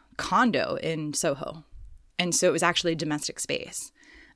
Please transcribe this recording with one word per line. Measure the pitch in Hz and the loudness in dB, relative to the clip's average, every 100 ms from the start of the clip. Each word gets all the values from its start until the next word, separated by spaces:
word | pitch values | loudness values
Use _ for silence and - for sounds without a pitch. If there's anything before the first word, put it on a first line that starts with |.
| _ - | _ -8
condo | - 202 247 147 - - | 2 4 4 4 0 -2
in | 160 160 151 | -4 -4 -4
Soho. | 143 165 139 - 160 - - - - _ - | -2 0 -2 -6 -12 -14 -18 -18 -20 _ -4
And | 180 | 0
so | 165 180 | 4 4
it | |
was | 156 | 4
actually | 175 170 175 | 4 2 0
a | 165 | 0
domestic | 160 147 - - | -2 -2 -4 -6
space. | - 143 - - - _ - - - | -4 -4 -6 -10 -12 _ -20 -20 -18